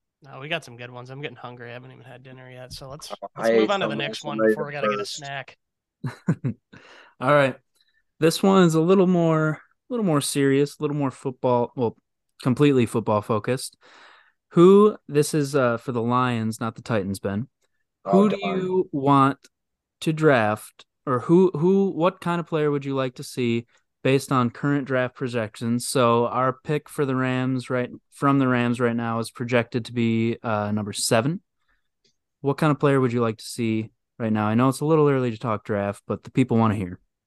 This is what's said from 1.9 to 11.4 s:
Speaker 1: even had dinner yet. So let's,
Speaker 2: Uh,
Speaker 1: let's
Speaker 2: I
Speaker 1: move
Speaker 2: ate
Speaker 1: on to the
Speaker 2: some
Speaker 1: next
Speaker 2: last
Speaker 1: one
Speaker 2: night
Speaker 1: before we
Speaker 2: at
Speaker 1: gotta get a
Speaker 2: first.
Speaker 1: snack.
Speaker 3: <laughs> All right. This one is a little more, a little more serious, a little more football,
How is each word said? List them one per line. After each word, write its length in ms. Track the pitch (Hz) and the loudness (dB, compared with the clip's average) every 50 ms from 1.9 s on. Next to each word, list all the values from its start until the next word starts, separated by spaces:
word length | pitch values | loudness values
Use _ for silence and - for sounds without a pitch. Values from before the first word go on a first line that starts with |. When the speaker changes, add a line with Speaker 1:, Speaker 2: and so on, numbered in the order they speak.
Speaker 1:
even 120 | 127 123 120 | -20 -20 -20
had 200 | 131 127 127 131 | -20 -20 -20 -20
dinner 260 | 131 127 131 131 127 | -20 -20 -20 -20 -20
yet. 240 | 127 127 127 127 - | -20 -20 -18 -18 -18
So 160 | - 143 131 | -18 -16 -16
let's, 220 | 139 160 - - | -16 -16 -16 -16
Speaker 2:
Uh, 40 | - - - - _ | -14 -14 -14 -16 _
Speaker 1:
let's 120 | - 110 113 | -4 -2 0
Speaker 2:
I 40 | 233 | 2
Speaker 1:
move 100 | 226 - | 2 2
Speaker 2:
ate 40 | - | 0
Speaker 1:
on 100 | 202 196 | 0 -2
to 40 | - | -4
the 60 | - | -4
Speaker 2:
some 60 | - - | -6 -6
Speaker 1:
next 240 | 143 147 - - 151 | -8 -8 -10 -10 -10
Speaker 2:
last 40 | |
Speaker 1:
one 100 | 147 - - | -8 -4 0
Speaker 2:
night 80 | 110 110 | 0 0
Speaker 1:
before 160 | 107 - - | 0 0 -4
we 100 | 143 143 | -8 -8
Speaker 2:
at 60 | 147 | -6
Speaker 1:
gotta 60 | 131 | -4
get 80 | 131 - | -4 -4
a 60 | - | -4
Speaker 2:
first. 140 | - - - | -6 -10 -12
Speaker 1:
snack. 420 | 151 143 139 139 139 127 - - _ _ _ _ _ _ _ _ _ - | -12 -12 -12 -12 -12 -12 -14 -20 _ _ _ _ _ _ _ _ _ -12
Speaker 3:
<laughs> 520 | 123 - - _ - 147 - - 127 - - _ _ - - - - - - - _ _ - | -12 -12 -8 _ -6 -6 -4 -6 -8 -8 -10 _ _ -20 -20 -20 -20 -20 -20 -20 _ _ -4
All 120 | 120 135 | 0 2
right. 240 | 147 147 139 131 127 - _ _ _ _ _ _ _ _ _ _ _ - | 4 4 4 2 -2 -6 _ _ _ _ _ _ _ _ _ _ _ 0
This 220 | 151 165 - - | 0 0 2 2
one 220 | - 190 196 190 180 | 2 4 6 6 6
is 100 | 165 156 | 6 4
a 80 | 160 | 2
little 240 | 160 175 196 196 180 | 4 4 4 6 6
more, 420 | 180 180 170 165 160 160 156 156 156 | 4 4 4 2 2 2 2 0 -2
a 80 | 151 - - _ _ _ _ - | -4 -6 -10 _ _ _ _ -8
little 160 | 254 233 208 | -6 -2 0
more 160 | 180 151 143 | 0 0 0
serious, 580 | - - - 147 139 139 135 139 143 143 - - | 0 -2 0 0 2 2 4 2 2 0 -2 -6
a 20 | |
little 160 | 151 147 147 | -6 -4 -2
more 140 | 147 143 131 | -4 -4 -4
football, 600 | - - - 135 123 - | -6 -6 -8 -10 -6 -2